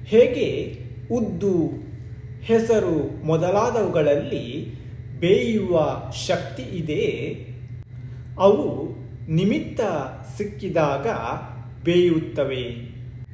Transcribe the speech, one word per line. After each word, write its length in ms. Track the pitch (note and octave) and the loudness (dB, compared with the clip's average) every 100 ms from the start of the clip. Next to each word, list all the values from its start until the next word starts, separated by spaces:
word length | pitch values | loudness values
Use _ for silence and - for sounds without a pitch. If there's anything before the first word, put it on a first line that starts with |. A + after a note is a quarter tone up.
| - | 6
ಹೇಗೆ 440 | A3 C4 - - - - - - - - | 6 6 4 -2 -2 -6 -10 -12 -12 -4
ಉದ್ದು, 440 | A#3+ G3+ E3+ G3+ F3 D#3 C3+ - - - - - - | -2 0 0 2 2 0 -4 -12 -14 -12 -14 -12 -12
ಹೆಸರು 560 | - A3+ A3 G#3+ F3+ D#3 C3+ - | 2 2 6 2 4 0 0 -4
ಮೊದಲಾದವುಗಳಲ್ಲಿ 1200 | D#3 D#3+ F3 G3+ A#3+ A#3 F#3+ E3 D3 D3 - C3+ A#2+ D#3 - - - - - - | 0 2 4 4 2 2 2 4 4 2 0 -6 -6 -8 -8 -12 -14 -14 -12 -2
ಬೇಯುವ 540 | E3+ A3+ A#3 G#3+ F#3 E3 D3 B2+ - - | 4 6 6 0 4 4 2 0 -6 -6
ಶಕ್ತಿ 480 | - F3 - - C4 F#3 | -2 -2 -2 -10 -8 -6
ಇದೆ, 300 | D#3 D#3 G#3+ A#2+ - A#2+ - - - - - - - - - - | -2 0 0 -2 -6 -8 -12 -14 -12 -14 -14 -14 -14 -14 -12 6
ಅವು 280 | G3 B3 - - - - - - - | 6 6 2 -4 -6 -8 -12 -12 0
ನಿಮಿತ್ತ 500 | D#3+ G3 D4 - - G#3+ D#3+ C3 - - | 2 2 2 -2 -2 0 0 -4 -10 -12
ಸಿಕ್ಕಿದಾಗ 760 | - G#3 - F#3+ D#3+ D3 C#3 A3+ E3 A2+ D3 - - - - | -6 -6 -6 0 2 2 2 0 -2 -4 -6 -8 -12 -14 -4
ಬೇಯುತ್ತವೆ, 840 | E3 F3 F3 D#3+ - - C3+ B2+ A#2+ A#2 - - - - - | 4 6 6 4 0 -2 0 -2 -4 -8 -12 -12 -14 -14 -14